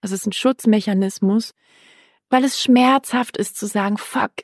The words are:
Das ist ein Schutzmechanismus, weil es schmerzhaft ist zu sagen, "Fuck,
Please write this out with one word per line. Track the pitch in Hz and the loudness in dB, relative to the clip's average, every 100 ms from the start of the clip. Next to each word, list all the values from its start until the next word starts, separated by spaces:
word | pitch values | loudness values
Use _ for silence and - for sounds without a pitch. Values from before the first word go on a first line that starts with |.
Das | 202 | -8
ist | 190 208 | -6 -4
ein | |
Schutzmechanismus, | - 254 262 - 214 202 196 190 - 190 208 226 - _ _ _ _ _ _ _ | -2 0 0 2 2 2 0 -2 -2 0 0 -2 -10 _ _ _ _ _ _ _
weil | 254 | 0
es | 262 - | 0 0
schmerzhaft | - 247 254 269 - 247 240 - | 4 4 6 2 0 -4 -4 -4
ist | 208 - | -6 -6
zu | 202 | -6
sagen, | 208 196 208 | -2 -2 -4
"Fuck, | - 262 - - | -6 -4 -4 -6